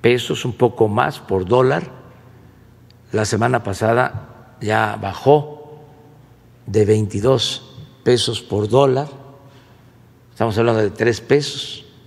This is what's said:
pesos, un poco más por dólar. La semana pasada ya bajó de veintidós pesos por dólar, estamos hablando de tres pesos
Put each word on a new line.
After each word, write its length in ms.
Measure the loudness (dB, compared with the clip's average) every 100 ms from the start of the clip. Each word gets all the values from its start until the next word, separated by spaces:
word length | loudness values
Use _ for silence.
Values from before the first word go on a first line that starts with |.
pesos, 440 | 2 2 -2 -6
un 100 | -6
poco 340 | 0 0 2 0
más 300 | 2 -2 -4
por 260 | -4 -4
dólar. 460 | 0 2 2 0 -6 -18 -20 -20 -20 -20 -20 -20 -20 -20 -20 -20 _
La 120 | -4
semana 380 | -2 0 2 0
pasada 960 | -2 -2 0 2 0 -4 -16 -20 -20 -12
ya 360 | -2 0 0 -4
bajó 800 | -8 -2 4 4 2 -14 -18 -20 -20 -20 -20 -20 -20 -20 -20 -20 -4
de 180 | 0
veintidós 880 | 4 4 2 0 2 2 0 -6 -14 -20 -20 -6
pesos 360 | 0 2 0 -6
por 280 | -6 -4 0
dólar, 400 | 2 2 0 -4 -12 -20 -20 -20 -20 -20 -20 -20 -20 -20 _ _
estamos 260 | -4 -2 2
hablando 240 | 2 2
de 100 | 0
tres 300 | 0 0 0
pesos 640 | 0 0 0 -8 -12 -14 -18 -20